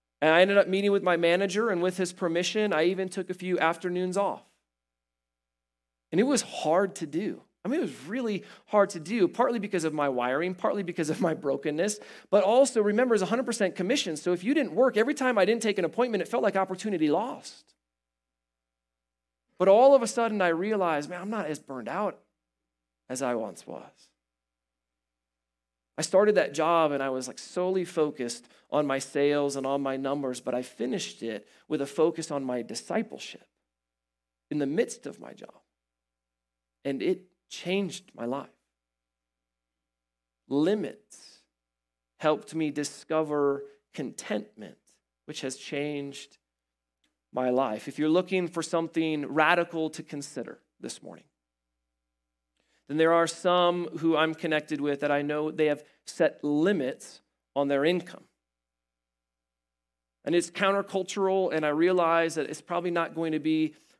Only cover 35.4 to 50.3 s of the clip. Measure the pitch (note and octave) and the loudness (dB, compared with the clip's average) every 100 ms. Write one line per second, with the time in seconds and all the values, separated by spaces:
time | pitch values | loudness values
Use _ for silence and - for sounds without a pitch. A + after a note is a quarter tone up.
35.4 | - _ _ _ _ _ _ _ _ _ | -20 _ _ _ _ _ _ _ _ _
36.4 | _ _ _ _ C#3 C3+ E3 F#3 - _ | _ _ _ _ -6 -2 -2 -2 -6 _
37.4 | _ - F3 F#3+ F#3 - - - A#2+ C3+ | _ -12 -2 -2 -2 -8 -18 -10 -8 -8
38.4 | D3+ _ _ _ _ _ _ _ _ _ | -10 _ _ _ _ _ _ _ _ _
39.4 | _ _ _ _ _ _ _ _ _ _ | _ _ _ _ _ _ _ _ _ _
40.4 | - C#3 E3 G#3+ D3+ - _ - - - | -4 0 2 0 -4 -10 _ -20 -20 -20
41.4 | _ _ _ _ _ _ _ _ D#3 D3+ | _ _ _ _ _ _ _ _ 0 0
42.4 | - D#3+ D3+ C#3+ C#3+ - - D#3+ D3+ D3 | -4 -6 -4 -4 -6 -10 -4 -2 -2 0
43.4 | C#3+ C#3+ - _ _ - B2+ - - G#3 | 0 -2 -8 _ _ -10 -10 -10 -8 -8
44.4 | - A2 F#2 - _ _ _ _ - - | -8 -16 -18 -18 _ _ _ _ -16 -10
45.4 | C3 C3 - C#3+ D3 C#3+ C#3 C3+ - _ | -10 -10 -10 -6 -6 -6 -10 -12 -20 _
46.4 | _ _ _ _ _ _ _ _ _ B2+ | _ _ _ _ _ _ _ _ _ -4
47.4 | B2+ B2+ B2+ G#2+ C3 C#3+ D#3 E3+ F3+ F#3 | 0 0 0 -4 -10 -2 2 2 2 -2
48.4 | E3+ F3 D#3+ E3+ E3 E3 D#3+ D3+ C#3+ D3 | -2 -6 -4 -4 -2 -2 -2 -2 -2 2
49.4 | D#3 E3+ E3+ E3 D#3+ - - D3 C#3 | 4 4 0 -4 -6 -8 -12 -12 -10